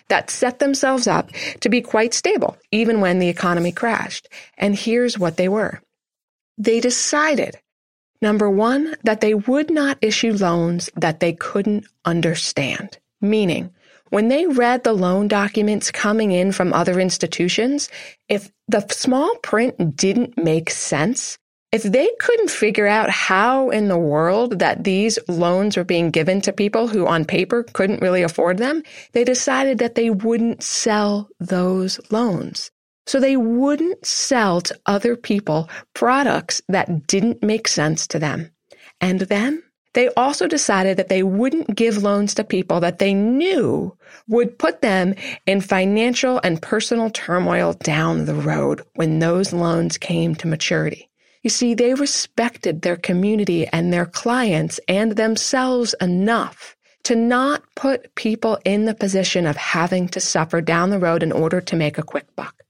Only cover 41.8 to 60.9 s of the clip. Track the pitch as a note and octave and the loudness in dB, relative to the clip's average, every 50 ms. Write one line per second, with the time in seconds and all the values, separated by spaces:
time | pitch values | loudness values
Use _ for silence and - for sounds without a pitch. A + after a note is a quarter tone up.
41.8 | A3+ A#3 G#3 G#3 G3+ G#3 G3+ G3+ G#3 G3+ - - G#3 - - F#3 F#3 - E3 F3 | 0 0 0 0 0 0 2 2 0 0 -2 -4 -2 -2 -2 -2 0 0 0 0
42.8 | E3+ E3+ F3 - G3 G3 G3 G3 G#3 A3+ B3 C#4 E4+ F#4 F#4+ D4 G#3 C3 B2+ D#3 | 0 0 0 0 2 2 2 2 2 2 2 2 2 2 2 2 2 0 0 -2
43.8 | E3 F#3 - _ _ - - - - - A3 A#3+ A#3+ A#3+ - - - - - - | -2 -6 -8 _ _ -20 -20 -14 -6 0 2 2 2 0 -2 -2 -2 -2 0 0
44.8 | - A3+ F#3+ F#3+ F3+ F#3 F#3+ - - - - - - - G3 G3 F#3+ - G3+ F#3 | 0 2 2 2 2 0 -2 -4 -6 -12 -10 -4 0 0 0 0 2 2 2 2
45.8 | F#3 G3 G3+ G#3+ A3+ B3 A#3+ - - B3+ B3+ B3+ - F#3 D#3+ D#3+ - - A3 G#3+ | 2 2 2 2 2 0 0 0 0 0 0 2 0 0 -2 -2 -4 -2 -2 -2
46.8 | G#3+ - A#3+ A#3 A3+ G#3+ G#3+ - - - F3 F3+ F3 F3 F3 F3 F3 E3+ - - | 0 0 0 0 0 -2 -4 -6 -4 -2 -2 0 0 2 0 2 0 0 -2 -2
47.8 | - D#3 D3 D#3 D#3+ E3 E3 D#3+ D#3 D3+ D3+ D3 C#3+ D3+ D#3 D3+ C#3+ C#3+ D3 D3+ | -2 -2 0 0 0 0 0 0 -2 -2 -2 -2 -2 -2 0 0 0 0 -2 -2
48.8 | - _ - - E3 D#3 D#3 D#3+ E3 E3 E3+ F3+ G3 F#3+ F3 F3 E3+ E3 E3+ E3 | -6 _ -4 -2 0 0 2 2 2 2 2 0 0 -2 -2 -2 0 0 0 0
49.8 | E3 E3 D#3+ - - - E3+ E3 E3 E3+ D#3 - - E3 D#3 D#3 - - E3+ D#3+ | 0 -2 -4 -6 -6 -4 -2 0 0 0 -2 -2 -2 -4 -4 -2 -2 -2 0 0
50.8 | D#3 D#3 - - - _ _ _ _ _ _ _ - A3+ - - B3 A#3+ A#3 G#3+ | -2 -2 -6 -8 -16 _ _ _ _ _ _ _ -4 -2 -2 0 0 0 2 2
51.8 | A#3+ A#3+ C4 C4+ C#4+ C#4 - - - - - - A#3 A#3+ - - - F#3+ D#3+ D#3+ | 2 2 2 0 0 -2 -2 -4 -4 -4 -2 -2 -2 -2 -4 -4 -4 -4 -4 -2
52.8 | - F3+ F3 F3 - - F3+ F3+ F#3+ G#3 A3 G#3+ G#3 F#3 F3 E3+ D#3+ - - E3 | -2 -4 -4 -4 -2 -2 0 0 2 2 0 0 0 0 0 -2 -2 -2 -2 -2
53.8 | E3+ F3 F3 F3 F3 F3 - - - A#3 A#3+ B3+ B3 G#3+ E3+ D#3 D#3+ D#3+ - - | 0 0 0 0 -2 -4 -6 -4 -2 -2 0 0 0 0 0 0 -2 -2 -6 -8
54.8 | - - F#3 G3 A3 A3+ G#3 G#3+ A3 A3 A3+ G#3+ - - - C4 B3+ B3+ B3+ B3 | -2 -2 0 2 2 0 0 0 0 0 0 -2 -2 -2 0 0 0 0 0 0
55.8 | A#3+ G#3 - - F#3 F3+ F3+ F3+ G3 A3 A#3 A3 - - - - - - - _ | 0 -2 -2 -2 0 0 0 2 2 2 0 0 -2 -4 -10 -18 -20 -20 -20 _
56.8 | _ _ _ _ - - A#3+ A3+ A3+ A#3 B3 B3 C4 C#4 D4 - _ _ - - | _ _ _ _ -2 0 2 2 2 2 2 2 2 0 -2 -4 _ _ -10 -4
57.8 | - C4+ C4+ - - - - - - A3 A3 A3 - A3+ G#3+ - - G3 G3+ G#3 | -2 -2 -2 -2 -6 -10 -10 -4 -2 -2 -2 0 0 -2 -2 0 0 0 0 0
58.8 | G#3+ A3 G#3+ - G#3+ G3 F#3+ F#3+ F#3 - - F#3 E3+ D#3 D3 - - - - E3+ | 0 0 -2 -2 -2 0 0 0 0 0 0 0 0 0 -2 -2 -4 -2 -2 0
59.8 | E3 F3 F#3 F#3 F3+ F3+ - F#3+ - - - F3 D#3+ D#3+ - E3+ D#3+ D#3+ E3 E3+ | 0 0 0 0 -2 -2 -4 -4 -4 -2 0 0 0 0 -2 -2 0 0 0 2
60.8 | F3 F#3+ | 2 0